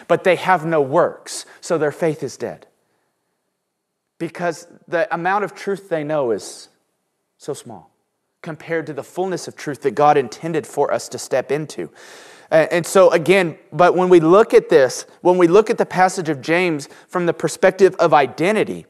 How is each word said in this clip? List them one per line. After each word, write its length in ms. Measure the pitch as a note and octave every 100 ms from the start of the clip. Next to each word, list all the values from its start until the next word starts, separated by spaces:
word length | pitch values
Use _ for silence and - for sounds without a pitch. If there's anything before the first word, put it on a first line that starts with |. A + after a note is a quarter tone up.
| -
but 160 | E3+
they 120 | F#3+ E3+
have 280 | F3+ F#3
no 160 | D#3 D#3+
works, 680 | C3+ D#3+ C3+ - - - - -
so 200 | - E3
their 120 | D3+
faith 300 | C#3+ E3+ D3
is 160 | C3 -
dead. 300 | A2+ D2+ _ _ _ _ _ _ _ _ _ _ _ _ _ _ _ _
Because 480 | E3 - F3 D#3 - _ _
the 260 | E3+ D#3+
amount 300 | E3+ E3+ G3
of 120 | G3 -
truth 340 | - F#3+ -
they 140 | E3
know 280 | D3 D#3 C3
is 380 | G2+ - - - _ _ _ _ _ _ _
so 140 | -
small 380 | C#3 - G2+ D#2+ _ _ _ _ _
compared 420 | - D#3 - E3 D3+
to 80 |
the 100 | C#3
fullness 440 | C3 - F#3+ E3+ -
of 80 | -
truth 260 | - C#3
that 100 | C#3
God 260 | A2 C#3+ C#3+
intended 500 | B2 - E3 D#3+ B2
for 260 | - C#3+
us 160 | A2+ -
to 80 | B2
step 340 | - C3+ B2
into. 380 | C#3+ D#3 - E2+ - - - - - _
Uh, 160 | D#3+ D3+
and 140 | F3 E3
so 240 | G3 F3+
again, 480 | D#3+ C3 G3 F3 - _
but 220 | D3+ F3+ D#3
when 120 | F3+
we 120 | F3+
look 340 | D#3+ F#3+ A3+
at 160 | A#3+ -
this, 380 | E3 B2+ - - _
when 160 | E3+ F3+
we 100 | F3
look 240 | F#3 A3
at 80 | G#3
the 60 | G3
passage 440 | F3 F#3 F#3 D#3+
of 120 | C#3+
James 460 | A#2+ E3 F3+ D3+ C#3 - _
from 180 | F#3 F3
the 80 |
perspective 600 | D#3 D#3+ - F#3 F#3 F#3+ -
of 180 | E3+
identity 720 | D3+ C#3 - E3 G#3+ D3+ F2 D#2